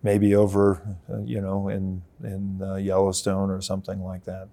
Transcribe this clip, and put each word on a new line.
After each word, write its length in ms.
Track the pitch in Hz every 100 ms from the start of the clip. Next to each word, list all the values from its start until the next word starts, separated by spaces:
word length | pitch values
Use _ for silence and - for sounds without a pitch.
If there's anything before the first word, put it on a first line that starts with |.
maybe 320 | 107 101 101
over, 600 | 101 104 98 101 95 104 92 -
uh, 60 | 113
you 240 | 107 113
know, 260 | 95 98 98
in, 320 | 98 95 92 87 _
in, 380 | 110 95 98 95
uh, 140 | 95 95
Yellowstone 760 | 98 95 98 92 - 95 98
or 100 | 95
something 420 | 92 95 95 98
like 220 | 92 92
that. 240 | 92 92 95